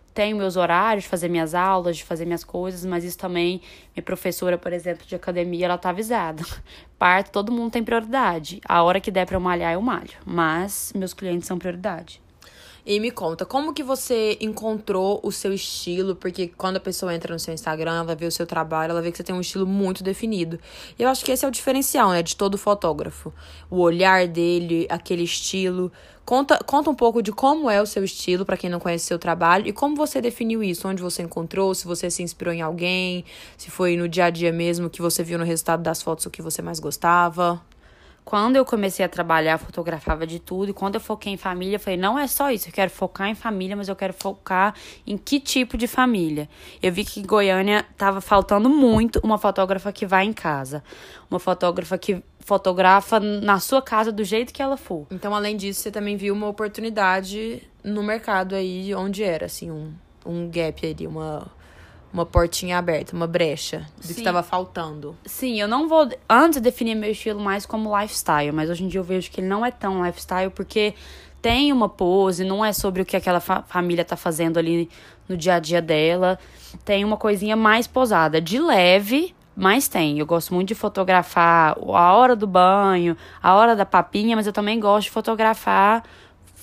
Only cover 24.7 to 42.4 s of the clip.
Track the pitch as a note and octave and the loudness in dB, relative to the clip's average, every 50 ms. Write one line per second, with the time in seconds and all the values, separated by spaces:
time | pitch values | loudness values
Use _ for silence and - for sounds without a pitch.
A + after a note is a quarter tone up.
24.7 | E3+ E3 E3 - E3 F3 - - F3+ E3+ E3+ E3+ - - - - - F#3+ F#3 F#3 | 0 -2 0 -2 -4 -6 -4 -4 -4 -2 -2 -2 -4 -6 -6 -4 -4 -2 -2 -2
25.7 | F3+ F#3 F#3 F3+ - - - - - - _ - A#3+ C4 C#4 C#4 D4+ - - - | -2 -2 -4 -6 -6 -12 -20 -20 -20 -12 _ 0 0 2 4 4 4 2 2 0
26.7 | C#4 C#4+ D4 D#4+ C4 - A#3+ A#3 G#3+ A#3+ G3+ G#3+ G#3+ - C4+ C4+ D4+ D#4+ D4 A#3 | 0 0 2 0 2 2 2 2 4 2 -2 -2 -2 2 2 2 2 2 2 2
27.7 | G#3 G3+ G#3+ G#3 - G3+ F#3+ F#3 - - - G3 F3+ F3+ G3 - F#3 - - F3 | 2 2 2 0 -2 -4 -4 -4 -6 -6 -4 -2 -2 -2 -2 -2 -4 -4 -4 -4
28.7 | F3 E3+ - F3+ E3+ E3 - - F3 E3+ - F3 E3 F3 E3+ E3 F3+ G3+ G#3 G3+ | -6 -4 -4 -4 -4 -4 -2 -4 -4 -4 -2 -2 -2 2 4 4 4 4 2 -2
29.7 | G3 - C#4+ D4 D4+ C#4+ D4+ D4 - C4 A#3 A#3 A#3 - A#3 A3+ A3+ A3 G#3+ F#3 | -4 -2 -2 -2 0 0 -2 -2 -2 -2 -2 -4 -4 -4 -4 -2 -2 -2 -2 -2
30.7 | E3+ - - F#3+ F#3+ F3+ F3+ F3 - - E3+ E3+ - E3 E3 E3 - F#3+ G3 F#3+ | -4 -4 -4 -6 -4 -4 -6 -6 -6 -6 -8 -8 -6 -8 -8 -4 -2 0 0 0
31.7 | F#3 - - F3 F3 - - F3 - - F3 E3 - - D3 F3 E3+ E3 D#3+ D#3 | 0 -2 -4 -6 -6 -4 -4 -4 -4 -4 -6 -8 -8 -8 -6 -6 -4 -4 -4 -4
32.7 | F3 E3+ F3 F3+ F#3 F#3 F#3 F3+ F3+ F3 E3+ - - - - - - - - - | -4 -2 -2 -2 0 0 -2 -2 -4 -6 -10 -12 -18 -20 -20 -20 -20 -20 -20 -10
33.7 | - - F#3 F3 E3+ F3 F3 E3+ E3 F3+ F3 F3 E3+ E3 E3+ E3+ E3 E3+ E3+ F3 | -4 0 0 2 2 2 0 -2 0 2 2 2 2 0 0 0 0 0 0 -2
34.7 | E3+ F3 F3 E3 - - E3+ E3+ E3 - E3 E3 E3+ E3 E3+ E3+ E3 E3 - F3 | -2 -2 -4 -6 -4 -4 -2 -2 0 -2 -4 -4 -4 -4 -2 -2 -2 -2 -2 -2
35.7 | E3 E3+ E3 E3 D#3+ - - E3+ D#3+ D#3 - E3+ - - E3 D#3+ - - E3+ E3+ | -2 0 -2 -2 -4 -4 -4 -6 -6 -4 -6 -10 -10 -12 -10 -8 -8 -8 -8 -8
36.7 | E3+ D#3 D3+ D3 - - - E3+ F3 F3 F3 E3+ D#3+ F3+ F3 F3 F3 E3+ - _ | -8 -8 -8 -8 -6 -2 2 4 4 4 4 2 2 0 0 0 0 -2 -8 _
37.7 | _ _ _ - _ _ _ - - _ - - G#3+ G#3 G#3+ B3 C4 C4+ B3+ - | _ _ _ -20 _ _ _ -20 -20 _ -8 -4 -2 0 2 4 4 4 4 2
38.7 | A#3+ G#3+ G3 F#3+ - - F#3 F3 - F3+ E3+ E3 E3 D#3+ D#3 D#3+ D#3+ D#3+ - - | 2 0 0 0 -2 -2 -2 -2 -2 -2 0 2 2 2 4 2 2 0 -2 -6
39.7 | - F3 D#3+ E3 E3 D3+ - - D#3 D#3 E3 D#3+ E3+ E3+ - - F#3 F#3 G3+ G3 | -8 -8 -6 -6 -6 -6 -4 -4 -4 -4 -4 -8 -8 -10 -10 -8 -6 -6 -4 -4
40.7 | G3+ - G3+ G3+ G3+ A3 - - G#3+ G#3+ - G3+ G3 - - F#3+ F3+ F3+ F#3 F#3+ | -4 -4 -6 -4 -4 -6 -6 -6 -8 -8 -8 -10 -8 -8 -6 -6 -6 -6 -4 -4
41.7 | G3+ F#3 - G3+ F#3 F3 F#3 G3+ A#3+ D4 C#4+ B3 - - | -4 -4 -4 -4 -4 0 0 0 0 0 -2 -2 -2 -2